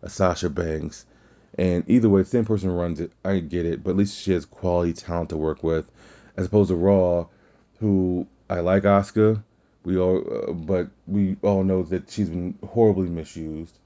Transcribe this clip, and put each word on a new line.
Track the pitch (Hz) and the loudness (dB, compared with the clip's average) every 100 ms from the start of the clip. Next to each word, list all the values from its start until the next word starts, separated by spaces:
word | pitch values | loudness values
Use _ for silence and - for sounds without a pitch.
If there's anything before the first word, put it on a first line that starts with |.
a | - | -16
Sasha | - 92 87 90 | -2 0 0 -4
Banks. | 73 85 78 78 - - _ _ _ _ - | -4 -4 -6 -8 -12 -20 _ _ _ _ -2
And | 92 87 - | 0 0 2
either | 120 110 | 4 6
way, | 98 | 4
the | 95 | 4
same | 120 107 | 0 0
person | 107 92 | -2 -2
runs | 87 87 80 | -2 -4 -4
it. | 85 _ 98 | -8 _ -2
I | 98 | -2
get | 80 85 85 | -2 -4 -4
it, | 82 | -4
but | - | -2
at | 92 | 0
least | 101 - | 0 -2
she | - | -2
has | 90 - | -2 -2
quality | - 92 87 87 | -6 -2 0 0
talent | 85 - 85 82 | -4 -6 -6 -4
to | 80 | -4
work | 78 76 | -4 -2
with, | 82 80 - _ - - - - | -2 -2 -4 _ -20 -20 -18 -8
as | 92 | 0
opposed | 104 95 | 2 2
to | 90 | 2
Raw, | 92 98 90 87 82 _ _ _ _ _ | 4 4 4 0 -4 _ _ _ _ _
who | 110 98 92 90 - _ _ | 0 2 2 -2 -6 _ _
I | 90 | -2
like | 87 98 | 2 4
Asuka, | 101 101 101 - 107 110 - _ _ _ | 6 4 2 2 2 2 -6 _ _ _
we | 87 92 | -2 0
all, | 90 92 | 2 0
uh, | - - - | -2 -6 -6
but | 85 80 95 87 _ - | -8 -2 -2 -2 _ -4
we | 101 95 95 | -2 0 0
all | 101 98 | 0 2
know | 95 92 | 2 0
that | 82 90 - | 0 -4 -6
she's | - 92 | -4 -4
been | 85 87 - - | -2 -6 -8 -6
horribly | 117 113 95 90 | 4 4 4 -2
misused | 85 78 - 80 78 82 _ | -4 -10 -12 -10 -10 -12 _